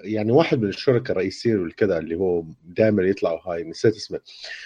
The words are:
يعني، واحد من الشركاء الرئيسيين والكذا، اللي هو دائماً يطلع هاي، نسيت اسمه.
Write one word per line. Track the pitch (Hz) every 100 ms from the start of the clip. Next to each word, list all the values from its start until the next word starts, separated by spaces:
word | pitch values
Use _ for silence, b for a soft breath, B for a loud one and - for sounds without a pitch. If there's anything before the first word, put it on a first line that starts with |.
يعني، | 98 107 107
واحد | 135 165 143
من | 101
الشركاء | - - 120 123
الرئيسيين | 95 92 - 120 104
والكذا، | 85 - 101 85
اللي | 80 85
هو | 95 87 80 -
دائماً | 82 90 110 107
يطلع | 92 98 90 82 92
هاي، | 85
نسيت | 80 - - -
اسمه. | - - - B B B